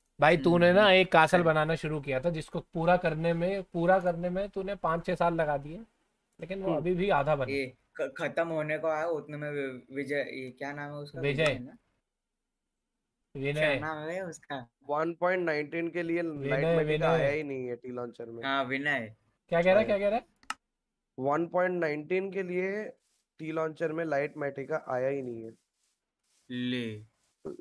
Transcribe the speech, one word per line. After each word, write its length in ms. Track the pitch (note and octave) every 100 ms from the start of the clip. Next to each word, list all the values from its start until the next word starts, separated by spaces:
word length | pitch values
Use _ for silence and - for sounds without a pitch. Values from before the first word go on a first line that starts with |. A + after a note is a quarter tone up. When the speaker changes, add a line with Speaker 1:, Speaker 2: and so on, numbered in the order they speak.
| _ -
Speaker 1:
भाई 160 | D3 E3+
Speaker 2:
हम्म, 80 |
Speaker 1:
तूने 300 | F#3 E3+ F3
ना 80 | F#3
Speaker 2:
हम्म, 120 | G#3
Speaker 1:
एक 180 | F#3 F#3
कासल 260 | E3 D#3+ F3+
Speaker 2:
कर 60 |
Speaker 1:
बनाना 320 | E3 D#3 D3+ E3
शुरू 260 | D3+ D3+
किया 180 | C#3 C3
था 100 | E3+
जिसको 300 | D#3+ - E3+
पूरा 380 | - E3+ E3 F3+
करने 360 | F3 D#3 E3
में, 300 | E3 F3+ G3
पूरा 360 | F3+ F3 F3 F#3
करने 300 | F3+ E3+ F3+
में 200 | F#3 G3+
तूने 260 | G3 F#3+ G3
पाँच 300 | E3 E3+ F3
छः 100 | F3
साल 180 | E3+
लगा 240 | E3 D3+ C#3+
दिए, 280 | D3 F3 A3+ _ _ _ _ -
लेकिन 220 | E3 F#3+
वो 60 | F#3+
Speaker 3:
हम्म। 100 | D#3
Speaker 1:
अभी 160 | E3+ F3+
भी 140 | G3+
आधा 260 | D#3 C#3+ D3
बना। 160 | B2+
Speaker 2:
ये 240 | C#3 B2+ - _ -
ख-, 100 | C#3 -
खत्म 300 | D3 E3 E3+
होने 300 | D#3+ D3+ D#3
को 100 | D#3+
आया 200 | D#3 E3+
उतने 300 | D#3 D3 D3
में 120 | D3
वि-, 460 | C#3+ C3+ B2+ - C3+
विजय, 200 | C#3 C#3+
ये 360 | - C3+ B2+
क्या 220 | B2+ C#3
नाम 180 | D3 D3
है 60 | D3
उसका? 240 | D3 E3
Speaker 1:
विजय। 220 | C#3+ C#3
Speaker 2:
विजय 100 | D#3
है 100 | G#2
ना? 140 | E2 - _ _ _ _ _ _ _ _ _ _ _ _ _ _ _ C#3
Speaker 1:
विनय। 180 | C#3
Speaker 2:
क्या 260 | D3+ D#3 C3+
नाम 180 | D#3 D#3
है 280 | D#3 F#3 F3+
उसका? 420 | D#3 - C#3 A#2 _ -
Speaker 3:
वन 240 | D3 E3
पॉइंट 320 | E3 F3 F#3 E3+
नाइनटीन 440 | D3+ D3 E3 E3+
के 140 | E3+
लिए 180 | E3 E3+
Speaker 1:
विनय, 280 | E3 D3 C#3
Speaker 3:
Lightmatica 360 | C3+ D#3+ E3 D#3
Speaker 1:
विनय। 200 | D3+ D#3+
Speaker 3:
आया 240 | - C#3
ही 140 | D3+
नहीं 240 | D3 C3+ B2+
है 80 | A#2+
टी 120 | B2+
लॉन्चर 380 | B2 A#2+ A2 A#2
में। 180 | A#2
Speaker 2:
हाँ, 200 | C3+ C#3
विनय। 520 | B2+ C3+ D3 C3+ A2 - _ _ _
Speaker 1:
क्या 120 | E3+
कह 120 | F3+
रहा 100 | G3
है, 60 | A3
Speaker 3:
हाँ। 100 | G3+
Speaker 1:
क्या 100 | G3+
कह 60 | A3+
रहा 40 |
है? 60 | - _ - - _ _ _ _ _ -
Speaker 3:
वन 280 | C3+ D3+ E3+
पॉइंट 340 | F3+ F3+ F3+
नाइनटीन 500 | D#3+ D3 D3+ F#3 G3
के 120 | F#3
लिए 460 | F3+ F3+ F#3+ G#3 G#3+ - _ _ _ -
टी 140 | D#3+
लॉन्चर 400 | D#3+ D#3+ D3+ E3
में 140 | D#3 D#3+
Lightmatica 760 | C#3+ D3 D3 C#3+ C#3 C3+ D#3 -
आया 200 | B2+ C3
ही 140 | C#3
नहीं 220 | B2 A2+
है। 80 | A2+ A2+ _ _ _ _ _ _ _ _ -
Speaker 2:
ले। 540 | B2 B2 B2+ A2+ G#2+ A2 _ _ _ D#3 -